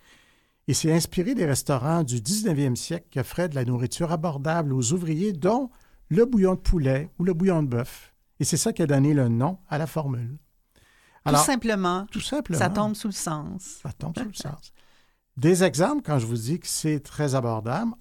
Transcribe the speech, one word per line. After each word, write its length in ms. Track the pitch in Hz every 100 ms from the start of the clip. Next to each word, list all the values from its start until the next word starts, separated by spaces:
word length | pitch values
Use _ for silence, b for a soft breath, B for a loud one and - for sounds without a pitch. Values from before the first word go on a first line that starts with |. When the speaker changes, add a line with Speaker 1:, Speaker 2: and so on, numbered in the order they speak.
| b b b b b b -
Speaker 1:
Et 60 |
c'est 180 | 131 160
inspiré 420 | 165 156 - 180
des 120 | 254 165
restaurants 580 | 131 - 135 139 170
du 160 | 139 120
dix-neuvième 560 | 110 208 214 143 139 120
siècle 320 | - 170 -
qui 100 | 135
offraient 280 | 120 - 175
de 80 | 135
la 80 |
nourriture 480 | 123 123 123 - 165
abordable 600 | 165 170 139 147 170 147
aux 180 | 131 117
ouvriers, 400 | 180 170 156 208
dont 360 | 165 175 240 262 b b b b
le 160 | 165 240
bouillon 300 | 233 185 185
de 40 |
poulet 500 | - 180 131 135 165 -
ou 60 |
le 100 | 175
bouillon 300 | 165 190 170
de 60 | 143
bœuf. 440 | 120 127 - - _ _ -
Et 40 |
c'est 140 | 143 160
ça 160 | 226
qui 80 | -
a 40 | 160
donné 260 | 139 143 147
le 140 | 120
nom 280 | 117 139 190 -
à 80 | 151
la 100 | 160
formule. 500 | 165 139 120 120 147 _ _ _ b b b b b
Speaker 2:
Tout 100 | -
Speaker 1:
Alors, 100 | 277 302
Speaker 2:
simplement, 600 | 254 226 208 180 180 202
Speaker 1:
tout 120 | 220
simplement. 360 | - 285 - 165
Speaker 2:
ça 100 | 180
tombe 260 | 208 214 214
sous 120 | 220
le 40 |
sens. 640 | 190 - 151 156 190 - -
Speaker 1:
Ça 80 | -
tombe 260 | - - 165
sous 100 | 233
le 60 |
sens. 380 | - - - - - b b b b b -
Des 280 | 147 180 185
exemples, 360 | 127 196 294 165
quand 140 | 143
je 60 | 113
vous 120 | 117
dis 200 | 113 175
que 80 | -
c'est 340 | - 156 151
très 340 | - - 147 131
abordable, 560 | 120 110 107 147 226 -